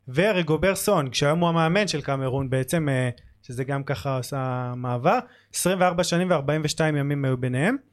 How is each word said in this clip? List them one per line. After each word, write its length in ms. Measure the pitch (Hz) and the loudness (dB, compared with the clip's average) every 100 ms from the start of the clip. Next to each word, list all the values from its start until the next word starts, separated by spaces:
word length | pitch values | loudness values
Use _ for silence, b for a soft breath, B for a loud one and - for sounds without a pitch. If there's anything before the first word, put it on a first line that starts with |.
| - | -6
וריגובר 680 | 131 208 185 156 156 185 | 0 2 2 0 2 2
סון, 360 | 185 - 185 135 | 2 2 2 0
כשהיום 300 | - 143 165 | 0 2 2
הוא 80 | 170 | 2
המאמן 400 | 165 160 190 196 | 2 2 2 0
של 120 | 151 | -2
קמרון 500 | 147 139 131 135 135 | -2 -2 -2 -2 0
בעצם, 380 | 131 127 170 147 | -2 0 0 0
אה, 220 | 131 127 120 b b | 0 0 -4 b b
שזה 220 | - 123 | -12 -8
גם 180 | 135 139 | -4 -4
ככה 320 | 135 139 139 131 | -4 -4 -4 -4
עושה 560 | 123 139 131 127 123 123 | -4 -4 -4 -4 -4 -6
מעבר, 420 | 123 123 147 247 - B B | -4 0 0 0 -2 B B
עשרים 260 | - 175 185 | -2 0 2
וארבע 240 | 180 170 | 2 2
שנים 260 | 175 170 185 | 0 2 2
וארבעים 300 | 160 139 156 | 2 2 0
ושתיים 320 | 151 - 156 147 | -2 0 0 0
ימים 280 | 143 143 | 0 0
היו 120 | 135 127 | 0 0
ביניהם. 400 | 127 127 175 269 - | -2 0 0 -2 -6